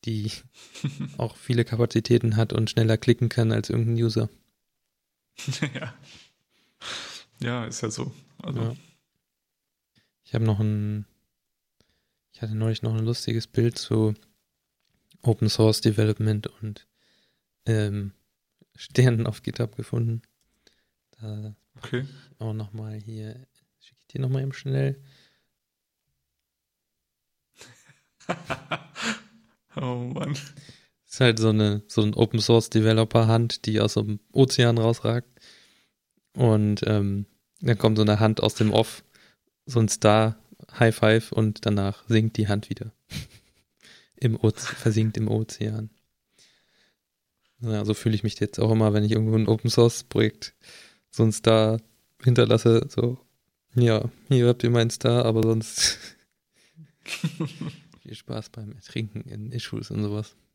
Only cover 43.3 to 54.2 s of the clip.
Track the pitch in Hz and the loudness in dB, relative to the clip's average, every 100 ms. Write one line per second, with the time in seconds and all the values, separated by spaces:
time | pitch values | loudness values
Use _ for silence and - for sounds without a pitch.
43.3 | - _ _ _ _ - - _ _ 123 | -20 _ _ _ _ -20 -20 _ _ -2
44.3 | 110 110 - - - 120 107 110 107 110 | 2 0 0 -10 -2 0 2 0 -2 -2
45.3 | 110 110 - 107 107 110 _ _ _ _ | -2 -4 -6 -6 -6 -10 _ _ _ _
46.3 | _ _ _ _ _ _ _ _ _ _ | _ _ _ _ _ _ _ _ _ _
47.3 | _ _ _ 117 107 101 107 117 107 110 | _ _ _ -6 -4 -2 0 0 0 -2
48.3 | - 104 - 110 110 110 104 104 110 110 | -4 -6 0 2 4 4 4 2 0 2
49.3 | 110 110 110 117 - 120 - - 135 110 | 2 2 2 2 4 4 4 -4 2 2
50.3 | - - _ - - - _ _ - 113 | 0 -18 _ -20 -20 -20 _ _ 0 0
51.3 | 107 - 113 110 110 - _ _ _ 123 | 2 4 4 4 0 -6 _ _ _ 2
52.3 | 120 113 113 117 113 - - 120 127 _ | 4 4 4 6 4 2 -2 -4 -4 _
53.3 | _ _ _ _ 123 120 107 113 - | _ _ _ _ 2 2 2 -2 -12